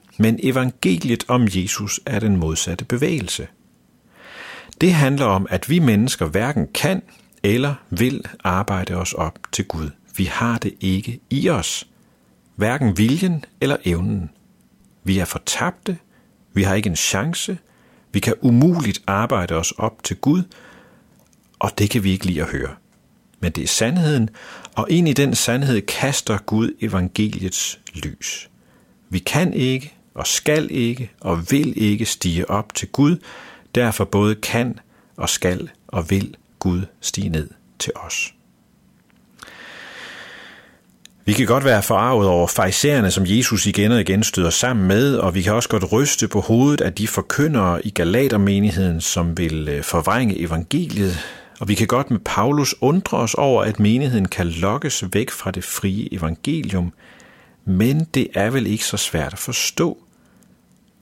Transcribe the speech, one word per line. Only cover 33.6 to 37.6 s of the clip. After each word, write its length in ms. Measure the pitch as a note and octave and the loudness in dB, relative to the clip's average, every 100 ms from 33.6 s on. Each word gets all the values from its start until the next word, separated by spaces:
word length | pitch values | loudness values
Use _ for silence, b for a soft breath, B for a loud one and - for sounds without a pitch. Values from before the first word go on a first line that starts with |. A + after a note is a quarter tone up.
| B | B
Derfor 300 | - A#2+ G2+ | 0 2 2
både 300 | F#2+ G2+ G#2 | 0 4 2
kan 440 | G#2+ - A#2 B2 - b b b - | 2 -2 -2 -2 -4 b b b -8
og 120 | - | -4
skal 420 | - F2+ F2+ - - - | -2 0 -2 -6 -16 -8
og 220 | - E2 | -6 0
vil 260 | G2 G2 - _ _ | -2 -2 -10 _ _
Gud 240 | F#2+ F2+ F#2+ _ | -2 -2 -4 _
stige 280 | - - G2 | -8 -4 -4
ned 220 | D#2+ D2+ - | -4 -6 -12